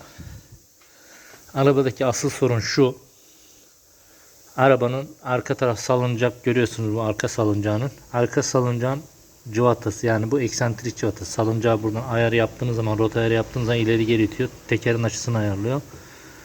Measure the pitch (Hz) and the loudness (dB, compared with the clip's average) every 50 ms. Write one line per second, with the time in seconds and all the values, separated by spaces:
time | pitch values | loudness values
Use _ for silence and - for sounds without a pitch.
0 | - - - - - - - - - - - - - _ _ _ _ _ _ - | -8 -20 -20 -20 -18 -18 -18 -18 -20 -20 -20 -20 -20 _ _ _ _ _ _ -20
1 | - - - - - - - - - - - 135 139 143 135 135 135 131 123 - | -20 -20 -20 -20 -20 -20 -20 -20 -20 -8 -2 2 4 4 4 4 2 0 0 0
2 | 135 127 120 - - 139 - - 135 123 120 110 - - - - 135 123 123 - | 0 0 0 0 -2 -4 -2 0 0 2 2 0 0 0 4 4 4 4 4 -2
3 | - - _ - - - _ _ - - - - - _ _ _ _ _ _ _ | -12 -20 _ -20 -20 -20 _ _ -20 -20 -20 -20 -20 _ _ _ _ _ _ _
4 | _ _ - - - - - - - - - - 131 135 131 123 120 120 127 135 | _ _ -20 -20 -20 -20 -20 -20 -20 -12 0 4 6 6 6 4 2 0 -2 -4
5 | 143 156 - - - 127 127 123 - - 135 - 135 123 113 98 - - 127 123 | -6 -10 -14 -14 -6 -4 -2 -2 -2 -2 -4 0 0 0 -2 -2 0 0 0 2
6 | 123 123 120 110 123 123 123 - - 127 117 127 120 110 - 113 113 107 107 113 | 2 0 0 0 0 -2 -2 -2 -2 0 2 2 2 0 0 -4 -4 -2 -2 -2
7 | 113 107 107 - - 117 - - 110 107 104 104 101 107 104 107 127 139 - - | -2 -2 -2 -2 -4 -4 -2 0 0 2 0 0 0 0 0 0 -2 -4 -6 -10
8 | - - - 120 123 120 - 147 135 - - 131 123 123 120 117 120 127 135 147 | -16 -6 0 0 0 2 0 -2 -2 0 0 0 0 0 -2 -2 -2 -2 -4 -4
9 | 156 - - - - _ _ _ _ 120 104 113 123 123 117 - - 110 98 - | -8 -12 -20 -20 -20 _ _ _ _ -6 -2 2 4 4 2 2 0 -4 -4 -2
10 | - 117 113 107 110 110 135 143 123 110 - - 127 117 107 - 123 117 - - | 0 0 0 0 0 0 0 0 0 -2 -2 -2 -2 -2 -2 -4 -6 -8 -6 -4
11 | - 107 98 - 95 - - - 110 110 113 113 110 117 113 107 110 110 104 110 | -4 -4 -4 -4 -10 -8 -2 -2 0 0 0 2 2 2 2 2 0 -2 -4 -4
12 | 127 - 117 117 117 117 113 117 113 110 - - 127 123 117 113 110 107 104 104 | -6 -2 0 0 2 2 2 2 0 0 -2 -4 -4 -4 -2 -2 0 0 2 2
13 | 113 110 - 120 113 113 117 113 110 - - 127 120 113 120 117 113 110 117 113 | 2 2 2 0 2 2 2 2 0 -2 -4 -4 -2 0 0 0 2 2 2 2
14 | 113 110 117 110 107 104 - - 127 123 - - - - 120 107 - 123 117 113 | 2 2 2 2 2 0 0 -4 -4 -6 -6 -10 -4 -2 -2 0 2 0 0 2
15 | 117 110 - - - 123 117 110 104 104 98 98 101 117 131 147 - - - - | 0 -2 -2 -4 -4 -2 -2 0 0 -2 -2 -2 -2 -4 -4 -4 -6 -8 -16 -20
16 | - - - - - - - - - | -20 -20 -20 -20 -20 -20 -20 -20 -20